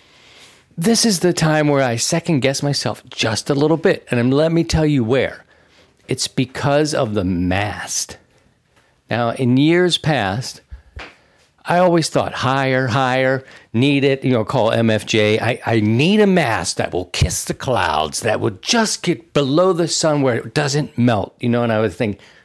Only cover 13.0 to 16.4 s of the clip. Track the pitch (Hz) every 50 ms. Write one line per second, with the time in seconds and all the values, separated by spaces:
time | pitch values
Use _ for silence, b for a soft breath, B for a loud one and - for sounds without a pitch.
13 | 131 127 127 131 131 131 131 131 - B B B B B B 113 127 147 143 139
14 | 135 139 139 135 - 131 127 113 107 - - 127 104 113 117 113 113 113 110 104
15 | - - - 110 107 107 107 - 107 113 135 - - 113 113 113 104 107 113 123
16 | 147 180 208 214 214 196 185 180